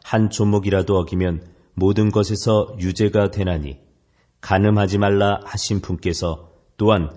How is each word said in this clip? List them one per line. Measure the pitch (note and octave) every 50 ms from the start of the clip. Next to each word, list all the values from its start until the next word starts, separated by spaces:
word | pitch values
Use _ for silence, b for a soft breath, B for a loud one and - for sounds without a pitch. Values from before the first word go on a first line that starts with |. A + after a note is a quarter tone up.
| b
한 | - - A2 A2 G2+
조목이라도 | - - G#2+ G#2 G#2 G#2 F#2+ G2+ G2 F#2+ F2 F2+ G2+ F#2
어기면 | E2+ - - F2+ F#2 F2+ E2 D#2+ b b b b b b b
모든 | F#2 F#2 G2 G2 A2 G#2+ G#2+
것에서 | G2+ G#2+ G2+ F#2+ A2 G2+ - A#2+ A2 G#2+ G2+ - - G2+
유죄가 | F2+ F#2 F#2 - A2 G#2 F#2+ A2 G2+ G2
되나니, | - G#2 G2 F2+ F2 D#2 D2 C#2 C2+ - _ _ _ _ _ _ _ _ _ _ _ _
간음하지 | - - G2 G2 G2+ G#2 G#2 G#2 G2+ F#2 G2+ G2+
말라 | G2+ G2+ G2+ G2+ G2+ G2+ G2+ - -
하신 | - - G2+ - - G#2+ F#2+
분께서 | - - F2+ E2+ - F2+ E2 - F2+ E2+ D#2+ D2+ - - _ _ _ _ _ -
또한 | G#2+ G#2+ A2 G2+ E2 D2 B